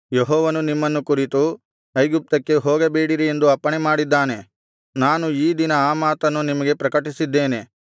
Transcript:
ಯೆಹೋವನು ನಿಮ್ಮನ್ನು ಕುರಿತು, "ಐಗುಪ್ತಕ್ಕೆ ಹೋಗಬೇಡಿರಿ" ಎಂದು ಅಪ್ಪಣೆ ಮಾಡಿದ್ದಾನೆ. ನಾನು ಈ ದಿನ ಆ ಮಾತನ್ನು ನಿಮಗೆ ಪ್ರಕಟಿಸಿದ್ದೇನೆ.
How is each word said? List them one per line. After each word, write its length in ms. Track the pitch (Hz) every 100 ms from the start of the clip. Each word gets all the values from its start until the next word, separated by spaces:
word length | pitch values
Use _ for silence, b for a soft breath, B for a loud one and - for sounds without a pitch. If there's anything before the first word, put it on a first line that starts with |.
| -
ಯೆಹೋವನು 480 | 127 123 151 160 160
ನಿಮ್ಮನ್ನು 440 | 156 151 151 151
ಕುರಿತು, 560 | 139 143 135 139 156 165 _ _ _ 131
"ಐಗುಪ್ತಕ್ಕೆ 580 | 147 156 156 151 131
ಹೋಗಬೇಡಿರಿ" 720 | 151 143 151 160 156 156 156 156
ಎಂದು 220 | 147 147
ಅಪ್ಪಣೆ 300 | 135 151 156
ಮಾಡಿದ್ದಾನೆ. 800 | 156 151 151 143 135 110 101 _ _ _ _ 135
ನಾನು 340 | 131 160 160
ಈ 240 | 143 156
ದಿನ 180 | 160 160
ಆ 200 | 147 139
ಮಾತನ್ನು 500 | 156 156 156 156 151
ನಿಮಗೆ 320 | 147 143 143
ಪ್ರಕಟಿಸಿದ್ದೇನೆ. 960 | 147 139 151 147 139 156 139 139 120 - _ _